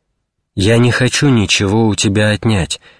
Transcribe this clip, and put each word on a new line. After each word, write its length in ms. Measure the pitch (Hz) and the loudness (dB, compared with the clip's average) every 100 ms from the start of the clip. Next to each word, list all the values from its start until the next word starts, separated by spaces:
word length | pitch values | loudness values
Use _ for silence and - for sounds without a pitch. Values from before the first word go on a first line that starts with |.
| _ _ _ _ _ - | _ _ _ _ _ -4
"Я 220 | 95 117 | 0 2
не 120 | 123 | 2
хочу 380 | - 123 - 143 | 2 -2 0 2
ничего 580 | 120 95 - 101 110 110 | 2 0 0 0 0 0
у 80 | |
тебя 360 | 98 110 101 107 | 0 -2 0 0
отнять, 500 | 104 113 104 - - - | 0 -2 -2 -2 -8 -16